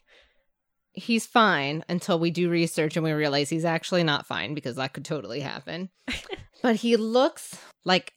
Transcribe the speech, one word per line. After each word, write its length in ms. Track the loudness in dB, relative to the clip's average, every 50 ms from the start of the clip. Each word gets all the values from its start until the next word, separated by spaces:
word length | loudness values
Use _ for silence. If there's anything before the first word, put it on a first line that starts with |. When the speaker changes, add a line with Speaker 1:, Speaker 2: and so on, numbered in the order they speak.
| _ _ _ _ _ _ _ _ _ _ _ _ _ _ _ _ _ _
Speaker 1:
he's 340 | _ -10 -2 0 0 0 0
fine 600 | 2 4 6 6 6 6 4 2 0 -2 -4 -4 -4
until 320 | -4 -4 0 0 2 2
we 100 | 2 2
do 200 | 2 2 0 2
research 480 | 2 2 2 2 2 0 0 0 0 0
and 60 | 0
we 60 | 0 0
realize 360 | 0 2 2 2 2 0 0
he's 140 | 0 0 0
actually 400 | 0 0 -2 -2 0 0 2 2
not 220 | 2 2 0 -2 -4
fine, 260 | -4 -4 -4 -4 -6
because 220 | -6 -6 -6 -6
that 160 | -4 -6 -6 -6
could 120 | -10 -8
totally 340 | -6 -6 -6 -6 -6 -8 -8
happen. 500 | -6 -8 -8 -10 -10 -10 -10 -10 -10 -12 -12 _ _ -8
Speaker 2:
<laughs> 120 | -8 -8 -8 -12 -14 -14 -16 -20 _ _ 0
Speaker 1:
But 120 | 0 0
he 200 | 2 2 2 2 2
looks 600 | 2 2 2 4 4 2 2 -4 -10 -16 -16 -18 -20 -20 -20 _ _
like 280 | 0 0 0 0 -4 -10